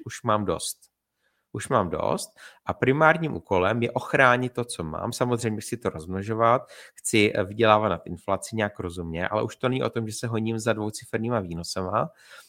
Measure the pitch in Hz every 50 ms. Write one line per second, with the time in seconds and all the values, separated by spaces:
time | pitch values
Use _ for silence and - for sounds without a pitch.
0 | - 117 - - - 117 107 104 101 90 82 - - - - - _ _ _ _
1 | _ _ _ _ _ _ _ _ _ _ - 113 - - 139 113 95 82 78 -
2 | 50 - - - - - _ - - - - _ _ - - - - 127 135 151
3 | 160 156 165 165 165 147 - 85 - - 98 90 90 98 113 120 117 117 - 127
4 | - - - 139 135 123 123 123 127 123 - 123 117 - - - 82 78 76 -
5 | 101 117 117 - 127 123 123 113 117 110 107 110 - - 120 113 - 101 - 80
6 | 80 92 92 95 98 107 110 110 113 113 120 131 - - - - - - _ -
7 | - - - 110 104 104 - - 95 98 104 113 113 107 107 107 107 104 87 82
8 | - - 90 85 - - 98 95 - - 113 110 104 104 - - 95 87 87 90
9 | 85 82 80 85 90 - 107 107 117 113 - - - 123 127 131 123 113 - 117
10 | 113 107 107 - - 117 117 107 110 113 113 110 107 117 107 107 107 107 - -
11 | - - - 113 113 117 123 110 95 85 82 85 85 - - 95 92 92 101 117
12 | 147 165 - _ - - - - -